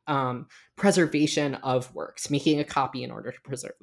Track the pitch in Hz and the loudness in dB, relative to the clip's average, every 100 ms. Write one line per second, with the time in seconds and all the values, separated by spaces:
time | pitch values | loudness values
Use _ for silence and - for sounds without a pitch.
0 | - 139 127 123 - - _ - 202 180 | -2 0 0 -4 -10 -20 _ 0 4 6
1 | 160 151 151 147 143 131 135 127 120 - | 4 4 2 2 -2 -2 0 0 0 -10
2 | - - - 143 160 147 151 - 131 127 | -10 -10 -2 0 2 2 0 0 -2 -4
3 | 123 107 117 - - 131 - - | -10 -10 -12 -12 -10 -10 -10 -14